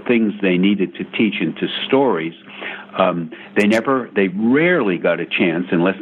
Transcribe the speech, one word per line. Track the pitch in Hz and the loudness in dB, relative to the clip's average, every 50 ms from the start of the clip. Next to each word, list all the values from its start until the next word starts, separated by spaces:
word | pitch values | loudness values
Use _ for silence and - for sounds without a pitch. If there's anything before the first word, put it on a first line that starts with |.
| - - | 0 2
things | 123 117 110 104 90 - | 2 2 2 0 -2 -2
they | 98 95 90 90 | 0 0 2 2
needed | 92 101 104 98 92 - - | 2 2 2 0 -2 -4 -4
to | - 95 - - - | -8 -12 -8 -2 0
teach | 113 104 - - | 0 0 0 -2
into | 92 - - - 90 82 - - - | -4 -4 -4 -4 -6 -6 -6 -6 -4
stories. | - 135 135 139 123 95 80 80 82 - - - - - - - - - - - - - - | 0 2 2 2 2 0 0 -2 -6 -10 -12 -20 -20 -18 -14 -14 -14 -12 -14 -16 -8 0 2
Um, | 95 92 87 85 82 80 - - - - - 101 | 2 2 2 0 -4 -6 -10 -14 -14 -6 0 2
they | 104 104 | 4 4
never, | 110 113 - 139 135 131 117 101 - | 4 2 2 2 0 0 -2 -2 0
they | 104 98 95 | 0 0 0
rarely | 87 101 110 117 131 147 165 180 180 165 117 98 90 78 | 0 0 0 2 4 4 4 2 2 2 2 0 0 0
got | - 90 85 85 | 0 0 0 0
a | 85 | -2
chance, | - - - 104 87 80 85 90 - | -4 -2 0 0 0 0 -2 -2 0
unless | 98 85 85 95 92 95 | 0 2 2 2 0 -2